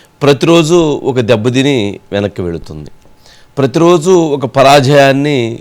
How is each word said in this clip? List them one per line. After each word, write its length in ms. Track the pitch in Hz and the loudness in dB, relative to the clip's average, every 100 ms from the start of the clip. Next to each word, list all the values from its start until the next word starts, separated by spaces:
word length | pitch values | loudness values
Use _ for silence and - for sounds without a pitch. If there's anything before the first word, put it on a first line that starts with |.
| _ - | _ -4
ప్రతిరోజు 800 | 139 135 165 170 156 175 156 131 | 0 0 2 2 2 2 0 -2
ఒక 160 | 113 127 | -4 -2
దెబ్బతిని 800 | 113 110 120 127 139 131 101 87 - | 0 0 0 -2 0 -2 -4 -8 -8
వెనక్కి 300 | 101 101 - | -6 -4 -6
వెళుతుంది. 480 | 90 82 - 78 73 - - _ _ - _ - | -8 -8 -12 -16 -18 -20 -20 _ _ -20 _ -4
ప్రతిరోజు 520 | 131 160 165 175 170 | -2 0 2 2 2
ఒక 360 | 180 160 139 127 | 2 0 -2 -4
పరాజయాన్ని 1120 | 139 131 143 131 147 139 135 147 139 117 113 | 2 4 4 4 4 4 2 -2 -2 -4 -8